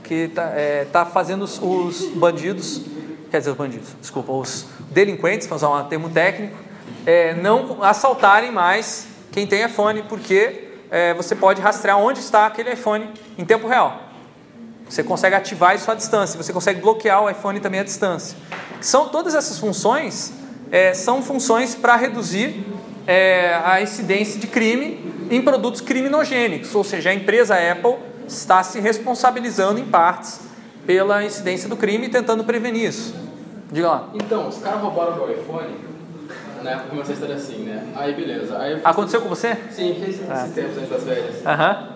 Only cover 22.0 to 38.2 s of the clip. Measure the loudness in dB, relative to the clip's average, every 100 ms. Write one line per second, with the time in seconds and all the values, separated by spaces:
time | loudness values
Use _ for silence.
22 | 4 -2 -4 -2 -2 -4 -10 -10 -14 -14
23 | 2 4 6 4 4 2 4 2 2 -4
24 | 0 0 0 -4 -2 2 2 2 -2 -8
25 | -10 -10 -2 2 4 2 0 -4 -4 -2
26 | 0 0 0 0 0 -2 -2 -2 0 -2
27 | 0 0 2 4 6 4 4 2 2 0
28 | -6 -14 -12 -10 4 4 4 0 0 0
29 | -2 2 2 2 -4 0 2 2 2 4
30 | 4 2 -6 -12 -14 -20 -20 -16 0 2
31 | 4 2 0 -4 -4 -4 -4 -2 0 0
32 | 0 -2 2 0 0 -2 0 -2 -2 -4
33 | -8 -10 -14 -16 -18 -18 -8 -2 2 0
34 | -2 -10 -2 -2 -2 -8 -6 -4 -2 -2
35 | -2 -2 -4 -4 -6 -8 -8 -12 -14 -16
36 | -16 -16 -16 -16 -16 -12 -8 -8 -8 -8
37 | -6 -6 -6 -6 -8 -10 -8 -10 -10 -6
38 | -4 -4